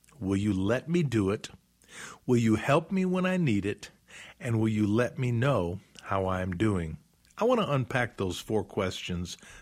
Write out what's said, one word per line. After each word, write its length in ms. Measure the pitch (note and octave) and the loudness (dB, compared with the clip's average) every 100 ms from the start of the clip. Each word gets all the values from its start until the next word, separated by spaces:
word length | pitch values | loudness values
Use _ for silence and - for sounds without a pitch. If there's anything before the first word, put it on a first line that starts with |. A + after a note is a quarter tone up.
| _ - | _ -8
Will 160 | F#2+ G2 | -2 0
you 180 | G#2+ | 2
let 360 | F#2+ G2 B2 - | 0 2 0 0
me 140 | F3 | 0
do 260 | D3 A2 F#2+ | 2 2 2
it? 200 | G#2+ - - _ _ - - - - - | 0 -6 -18 _ _ -20 -18 -18 -10 0
Will 120 | A#2+ | 4
you 180 | A2+ G#2+ | 4 2
help 360 | - D3 E3 | 4 2 2
me 140 | F#3+ F#3 | 0 0
when 200 | F#3 F3+ | 0 0
I 120 | F#3 | 2
need 280 | D#3 G2+ G2 | 2 2 0
it? 260 | G2+ - - _ - - - | -4 -10 -20 _ -20 -20 -10
And 200 | B2 A2+ | -2 0
will 100 | A2 | 2
you 160 | G#2+ G#2 | 2 2
let 320 | G#2+ A#2+ - | 2 0 -2
me 140 | B2 | -2
know 480 | A#2 C3 B2 F2 G2 - - | 0 2 2 0 -4 -12 -18
how 220 | - G2 F#2 | -4 -2 0
I 160 | F#2 | -2
am 160 | F#2 F2+ | -4 0
doing? 400 | A2 F#2+ E2 D2+ - _ _ - | 0 0 -2 -8 -16 _ _ -2
I 80 | A3+ | 2
want 160 | B3 | 2
to 100 | D#3 | 2
unpack 460 | C#3 A#2 B2+ A#2+ - | 0 0 -2 -2 -2
those 220 | F#2+ F2 | -4 -4
four 240 | - A2 | -2 -2
questions 760 | F2+ - F#2+ - - F2 F2 - - - | -2 -2 -2 -4 -6 -6 -6 -12 -18 -20